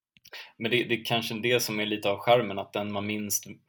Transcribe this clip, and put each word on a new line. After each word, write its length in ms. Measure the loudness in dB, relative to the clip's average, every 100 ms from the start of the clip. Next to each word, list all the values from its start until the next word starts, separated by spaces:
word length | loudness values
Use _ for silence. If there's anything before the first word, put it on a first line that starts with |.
| _ _ -20 -18 -18 -6
Men 120 | 0
det, 140 | 2
det 100 | 2 -2
är 40 |
kanske 300 | 0 0 0
det 260 | -2 2 2
som 200 | 2 -2
är 60 | -2
lite 240 | 0 0
av 80 | 0
skärmen, 400 | 6 6 4 -4
att 140 | -4
den 200 | -4 -4
man 140 | -4 -4
minst 400 | -4 -4 -4 -4 -14